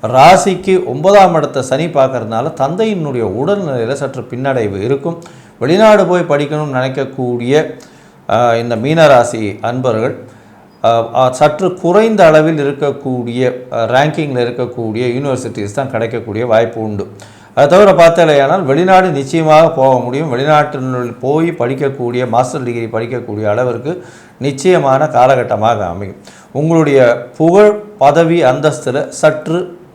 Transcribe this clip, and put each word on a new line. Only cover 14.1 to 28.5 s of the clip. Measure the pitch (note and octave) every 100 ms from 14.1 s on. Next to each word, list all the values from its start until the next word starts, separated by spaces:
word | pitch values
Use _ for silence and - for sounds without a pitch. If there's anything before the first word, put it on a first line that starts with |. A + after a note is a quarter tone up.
| D3+ D3 B2+ A#2+
இருக்கக்கூடிய | B2 B2 B2 A2+ G#2+ B2
யூனிவர்சிட்டிஸ் | B2 C#3+ B2+ A#2 A2 G2+
தான் | G#2 C3+
கிடைக்கக்கூடிய | A#2+ - A#2+ G#2 G#2 B2
வாய்ப்பு | A2 A2+ A2
உண்டு. | A2 G2+ G2 - - - -
அதை | - C#3+ F3+
தவிர | G#3 F#3 E3
பார்த்தாலேயானால் | E3+ E3 D3 C#3 F#3
வெளிநாடு | D3+ C#3+ F#3 F#3+ F#3
நிச்சயமாக | C#3+ C3+ E3 D#3 D#3 D#3+
போக | - C3+ C3
முடியும். | A#2+ C3 D#3+
வெளிநாட்டினுள் | B2 C#3+ D3+ D3 D3 C3 B2+ A#2+ A2
போய் | B2+ D3+ E3+
படிக்கக்கூடிய, | E3 A#2+ C3 C#3 C3+ A#2+ A#2+ B2+
மாஸ்டர் | A2+ B2+ D3+
டிகிரி | B2 A#2 A2+
படிக்கக்கூடிய | A2 A#2 B2 A2 G#2
அளவிற்கு | G#2+ G#2+ B2+ A2+ C3+ F3+ - - - _
நிச்சயமான | C3+ C3 F3+ F3 C#3 C3+
காலகட்டமாக | D3+ B2 B2+ F3 - G#2+ A2 A2 F#2
அமையும். | F2 G2+ - - - _
உங்களுடைய | C3+ D#3 E3 D3 C#3 B2 A#2 - -
புகழ், | D#3+ F#3+ G#3 G#3 - -
பதவி, | C3+ D3 E3 E3+
அந்தஸ்துல | C3